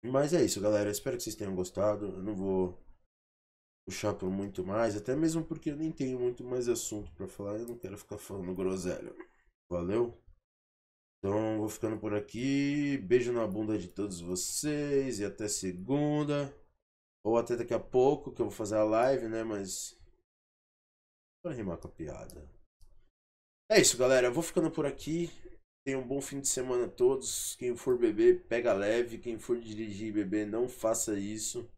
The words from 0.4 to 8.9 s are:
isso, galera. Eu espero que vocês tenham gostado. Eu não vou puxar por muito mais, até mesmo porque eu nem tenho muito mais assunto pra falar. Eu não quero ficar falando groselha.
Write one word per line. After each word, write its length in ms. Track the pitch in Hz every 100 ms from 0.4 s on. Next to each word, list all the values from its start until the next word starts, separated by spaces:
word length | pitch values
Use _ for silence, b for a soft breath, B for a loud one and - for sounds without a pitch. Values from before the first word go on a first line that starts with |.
isso, 180 | 113 -
galera. 280 | 101 104 104
Eu 20 |
espero 260 | 101 - 120
que 60 |
vocês 120 | - 104
tenham 200 | 101 92
gostado. 500 | 90 - 104 104 101
Eu 160 | 92
não 120 | 95 101
vou 420 | 98 95 92 90 - - _ _ _ _ _ _ _ _ -
puxar 280 | - 104
por 160 | 98 92
muito 360 | 98 101 95 92
mais, 300 | 104 117 104
até 200 | 113 135
mesmo 280 | 160 165
porque 280 | 156 156 160
eu 40 | 147
nem 160 | 160
tenho 280 | 160 131 127
muito 240 | 123 123
mais 260 | 123 127 120
assunto 420 | 113 - 107 95
pra 140 | - 95
falar. 300 | - 101 107
Eu 100 | 120
não 100 | 117
quero 200 | 95 101
ficar 200 | - 104
falando 360 | - 98 90
groselha. 640 | 92 92 95 90